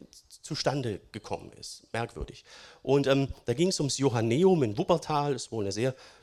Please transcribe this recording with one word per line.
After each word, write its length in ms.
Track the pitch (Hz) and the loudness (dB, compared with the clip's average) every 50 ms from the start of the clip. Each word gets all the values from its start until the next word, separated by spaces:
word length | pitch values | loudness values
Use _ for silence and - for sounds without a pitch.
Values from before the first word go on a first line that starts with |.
| - - - - _ _ - - | -20 -20 -20 -20 _ _ -20 -18
zustande 580 | - - 156 - - 143 131 147 123 117 98 - _ _ - | -12 -10 -6 -4 -2 -2 -2 -2 -4 -4 -6 -8 _ _ -16
gekommen 400 | - - - - - - - - - | -14 -10 -8 -10 -10 -10 -14 -20 -18
ist. 240 | - - - - _ _ - | -18 -16 -18 -18 _ _ -4
Merkwürdig. 500 | 113 117 107 - 76 - - - - - - - - - - - - | -4 -4 -4 -6 -10 -10 -10 -12 -20 -20 -20 -20 -20 -20 -20 -20 -8
Und, 260 | - - 135 143 135 | 0 2 4 4 6
ähm, 220 | 131 139 139 135 131 - - - | 4 4 4 2 0 -4 -8 -4
da 80 | - 120 | -4 0
ging's 260 | 131 170 190 185 - | 2 2 0 2 0
ums 180 | 156 135 - | -2 -2 -2
Johanneum 640 | - 135 139 117 120 110 113 117 143 185 190 185 165 131 | 0 0 2 2 2 2 2 2 4 4 4 4 4 2
in 140 | 107 101 | 0 0
Wuppertal, 560 | 120 196 - 180 160 - - 156 147 143 143 139 | -2 0 0 0 0 0 -2 -2 -2 0 -2 -4
ist 200 | 120 - - 113 | -4 -6 -8 -6
wohl 100 | 113 101 | -4 -4
eine 80 | 98 | -4
sehr 240 | 95 104 120 131 127 - - - - - | -2 -2 -2 -2 -2 -6 -14 -20 -20 -18